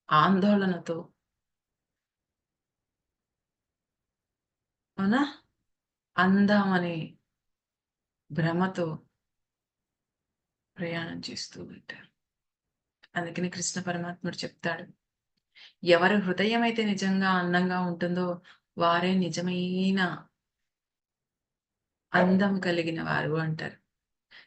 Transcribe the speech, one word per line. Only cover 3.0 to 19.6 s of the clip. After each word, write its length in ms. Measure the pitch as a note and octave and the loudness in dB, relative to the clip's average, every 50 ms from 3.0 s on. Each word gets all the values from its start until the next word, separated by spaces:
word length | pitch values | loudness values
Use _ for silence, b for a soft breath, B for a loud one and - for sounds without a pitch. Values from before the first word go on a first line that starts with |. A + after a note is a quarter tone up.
| _ _ _ _ _ _ _ _ _ _ _ _ _ _ _ _ _ _ _ _ _ _ _ _ _ _ _ _ _ _ _ _ _ _ _ _ _ _ _ - | _ _ _ _ _ _ _ _ _ _ _ _ _ _ _ _ _ _ _ _ _ _ _ _ _ _ _ _ _ _ _ _ _ _ _ _ _ _ _ -2
అవునా? 220 | G3 G3 A#3 C4+ D4 C#4+ - - _ _ _ _ _ _ _ _ _ _ _ _ _ _ - | 0 0 2 2 0 -2 -4 -14 _ _ _ _ _ _ _ _ _ _ _ _ _ _ 0
అందం 520 | F3 F#3 F#3+ F#3+ G3+ G3+ G3 G#3 G3+ F#3+ F#3+ | 2 4 4 6 6 4 4 4 4 2 2
అనే 220 | F#3 F3+ F3 F3 E3 D#3+ - - - _ _ _ _ _ _ _ _ _ _ _ _ _ _ _ _ _ _ _ _ _ _ - | 0 0 0 -2 -6 -6 -8 -10 -14 _ _ _ _ _ _ _ _ _ _ _ _ _ _ _ _ _ _ _ _ _ _ -10
భ్రమతో 560 | C#3+ E3+ D#3+ E3 E3 F3 F#3 F#3+ F#3+ F#3 E3+ D#3+ D#3+ - - _ _ _ _ _ _ _ _ _ _ _ _ _ _ _ _ _ _ _ _ _ _ _ _ _ _ _ _ _ _ _ _ _ _ | -4 -2 0 0 2 0 0 -2 -2 -4 -4 -4 -6 -10 -14 _ _ _ _ _ _ _ _ _ _ _ _ _ _ _ _ _ _ _ _ _ _ _ _ _ _ _ _ _ _ _ _ _ _
ప్రయాణం 420 | - E3+ E3+ E3 E3+ E3 E3+ - F2 | -10 -8 -8 -6 -8 -8 -10 -12 -12
చేస్తూ 380 | - - - - - - - B2+ F2 | -12 -12 -12 -12 -14 -14 -14 -16 -16
ఉంటారు. 440 | - - - _ - - - - _ _ _ _ _ _ _ _ _ _ _ _ _ _ _ _ _ _ _ _ _ - | -16 -18 -20 _ -18 -18 -18 -20 _ _ _ _ _ _ _ _ _ _ _ _ _ _ _ _ _ _ _ _ _ -8
అందుకని 340 | E3+ F3 E3+ E3 E3+ F3+ F3+ | -8 -8 -6 -6 -4 -4 -4
కృష్ణ 280 | - F3+ - - - F3+ | -4 -6 -8 -6 -6 -6
పరమాత్ముడు 560 | F3+ F3 F3 F3 E3+ F3 F3+ - - F3 - | -6 -6 -6 -6 -6 -8 -8 -8 -8 -8 -8
చెప్తాడు, 480 | - - - - _ - E3+ E3 F3+ F3 - - _ _ _ _ _ _ _ _ _ _ _ B B B B B B | -8 -10 -12 -10 _ -6 -6 -6 -6 -10 -16 -20 _ _ _ _ _ _ _ _ _ _ _ B B B B B B
"ఎవరి 340 | - F3 E3+ E3+ F3+ F#3+ G#3 | 4 6 6 6 6 4 4
హృదయం 460 | G#3 F#3 F#3 F3 - G3 A3 A#3 A#3 | 2 2 0 0 0 0 0 2 2
అయితే 200 | A#3 A#3 A3+ A#3 G#3+ | 0 0 0 0 -2
నిజంగా 460 | G#3 G3 F#3 F#3+ G3 F#3+ F#3+ F#3+ F#3+ | -2 -2 -2 0 0 0 2 2 2
అందంగా 460 | F#3 F3+ F3+ F3 F3 F3+ F#3 F3+ F3+ F3+ | 2 2 2 2 2 2 2 2 0 -2
ఉంటుందో 460 | F3+ F3 E3+ E3+ F3 F3 F3 F3+ F3+ F3 F3 F3 b b b b b _ - - | -2 -4 -4 -4 -4 -2 -2 -2 -2 -4 -4 -8 b b b b b _ -4 0
వారే 340 | E3+ E3+ E3+ F3 F3+ F#3 F#3+ | 2 2 2 2 2 0 2
నిజమైన 840 | F#3+ F3+ E3 D#3 F3 F3 F3+ F3+ F3+ | 2 0 0 -2 -4 -4 -4 -4 -4